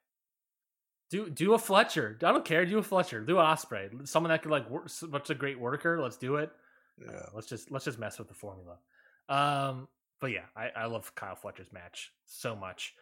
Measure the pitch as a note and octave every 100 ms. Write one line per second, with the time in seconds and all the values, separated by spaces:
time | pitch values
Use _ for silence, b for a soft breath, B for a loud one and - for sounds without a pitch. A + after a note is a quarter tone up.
0 | _ _ _ _ _ _ _ _ _ _
1 | _ F#3 G#3 D3 F3+ A3 A3+ G3 - E3
2 | A2 A2 E3 C#4 - E3 F3+ G#3+ G#3+ F#3
3 | F3+ A#2 G#2+ F3+ D#3+ D#3 - G#2+ G2 A#2
4 | C#3 D#3+ E3 D#3+ D#3+ D3+ A2+ C3+ D#3 -
5 | E3 C#3+ C#3+ C3+ C#3 C3 A#2+ C#3+ E3+ E3+
6 | B2+ A2+ B2+ D3 D3+ - b b b _
7 | - - - G#2+ - A2+ - C3+ D3+ A#2
8 | G#2+ - G#2+ - G#2 F#2+ F2 F2 _ b
9 | b b - C#3 D3 C#3 C#3 C3 C3+ _
10 | _ _ C3+ G2 E2 - A#2+ - A2+ A2+
11 | - - G2+ F2+ G#2 - F#2+ F#2+ F2 -
12 | - _ _ - B2+ A2 F#2+ F2+ - b